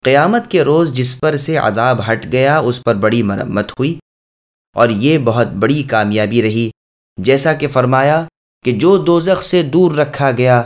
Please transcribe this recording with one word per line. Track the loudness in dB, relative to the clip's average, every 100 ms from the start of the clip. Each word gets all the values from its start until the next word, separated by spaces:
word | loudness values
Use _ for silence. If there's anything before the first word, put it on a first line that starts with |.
قیامت | 2 2 2 0 -2
کے | -2
روز | 2 2 0
جس | -2 -4 -2
پر | -2 -2
سے | -2 -2
عذاب | -2 0 0 -2 -2
ہٹ | -4 -2
گیا، | 0 2 2
اس | 0 -2
پر | -2
بڑی | 0 0 0
مرمت | 0 -2 -4 -6 -6
ہوئی، | -4 -4 -4 _ _ _ _ _ _ _
اور | 0 2
یہ | 2 2 2
بہت | 0 0 -2
بڑی | -2 0 0
کامیابی | -2 -2 0 0 0 0
رہی، | 0 -2 -4 -8 _ _ _ -6
جیسا | 0 2 2
کہ | -2 -2
فرمایا | 0 0 2 2 0 -4 _ _ _
کہ | -4
جو | 0 2 2
دوزخ | 2 0 2 -2
سے | 0 0
دور | 0 2 2
رکھا | 2 -2 0 -2
گیا | 2 2 2